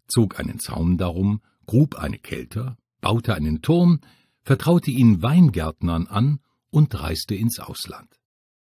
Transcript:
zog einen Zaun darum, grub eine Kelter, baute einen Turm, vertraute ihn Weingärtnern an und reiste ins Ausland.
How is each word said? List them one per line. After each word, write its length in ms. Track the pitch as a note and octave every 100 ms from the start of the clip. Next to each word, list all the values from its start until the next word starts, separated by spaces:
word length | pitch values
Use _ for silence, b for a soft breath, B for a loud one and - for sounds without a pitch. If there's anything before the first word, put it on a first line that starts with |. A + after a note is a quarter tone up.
| -
zog 320 | - G#2 -
einen 200 | - -
Zaun 400 | - - E2+ F2+
darum, 420 | F2+ E2+ G2 G#2+ - _
grub 300 | - A#2 D3+
eine 240 | - C#2 -
Kelter, 580 | - C2 B1 A2 B2+ B2 _ _
baute 340 | - A#2 A#2
einen 280 | G2 D#2 D#2
Turm, 380 | - E3+ F3 E3 b b b b
vertraute 480 | - C3+ - F3 -
ihn 320 | B2+ A#2+ F#2+
Weingärtnern 840 | G#2 E3 D#3+ F2 D#2 - F2 E2 F2
an 340 | G2+ C3 D3 - _ _
und 260 | D3+ D3+ G2
reiste 340 | D#2 E2 -
ins 240 | G2 A2+ -
Ausland. 600 | - - - - - _ _ _ _ _